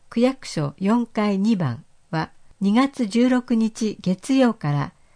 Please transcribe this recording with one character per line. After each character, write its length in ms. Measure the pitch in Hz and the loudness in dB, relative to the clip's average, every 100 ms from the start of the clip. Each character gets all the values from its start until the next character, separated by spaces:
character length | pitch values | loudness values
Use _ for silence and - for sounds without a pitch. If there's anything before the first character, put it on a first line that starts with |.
| - | -8
区 100 | - | 0
役 260 | 247 269 - | 0 0 -6
所 280 | - 147 - | -4 -4 -2
四 280 | 190 240 233 | 0 0 0
階 320 | - 208 196 | -2 0 0
二 180 | 208 208 | 0 0
番 280 | 147 120 - - _ | -2 -6 -12 -20 _
は、 200 | 160 165 - - - | -6 -6 -10 -20 -4
二 120 | 196 | 0
月 340 | 220 277 - 220 | 2 2 0 -2
十 220 | 226 247 | 2 2
六 260 | 254 247 226 | 2 0 0
日 440 | 220 - 220 - | -2 -2 -6 -4
月 340 | - 185 - 269 | -4 -4 0 2
曜 180 | 247 | 2
か 200 | 214 151 | 2 -2
ら 200 | 143 143 - _ | -2 -2 -8 _